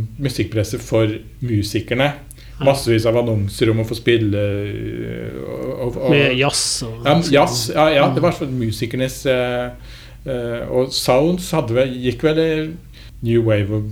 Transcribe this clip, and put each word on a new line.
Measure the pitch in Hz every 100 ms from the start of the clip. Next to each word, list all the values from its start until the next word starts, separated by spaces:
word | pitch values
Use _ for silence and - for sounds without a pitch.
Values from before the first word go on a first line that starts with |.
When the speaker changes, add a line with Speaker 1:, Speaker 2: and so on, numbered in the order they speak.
| 110 -
Speaker 1:
musikkpresse | 135 - 107 110 101 120
for | - 113 110 110 - -
musikerne. | 123 107 101 107 - 120 143 139 - - - -
Speaker 2:
Ja. | 139
Speaker 1:
Massevis | 135 120 113 113
av | 120
annonser | 120 110 101 - 110
om | 110
å | 110
få | 117
spille, | - 117 107 101
eh, | 101 101 101 110 110 58 - 117 113 64
og, | 65 127 127 131 123
og, | -
og | 147
Speaker 2:
Med | 143 139 127
jazz | 139 - - -
og | 117 113
Speaker 1:
Ja, | 131 165 156 143
jazz, | 151 120 -
ja, | 156 156
ja, | 143 143
det | 131
Speaker 2:
Mm. | 170
Speaker 1:
var |
for | - 143
musikernes, | 127 113 107 110 127 131 - 139
eh, | 127 123 123 123 120 - - - - 143
eh, | 127 120 117 127
og | 127 135
Sounds | - - 127 160 180 -
hadde | 160 117
vel, | 120 131
gikk | 123 123 117
vel | 156 156
i | 160 156 156 165 - - - -
New | 117 117
Wave | 113 104 101
of | 107 107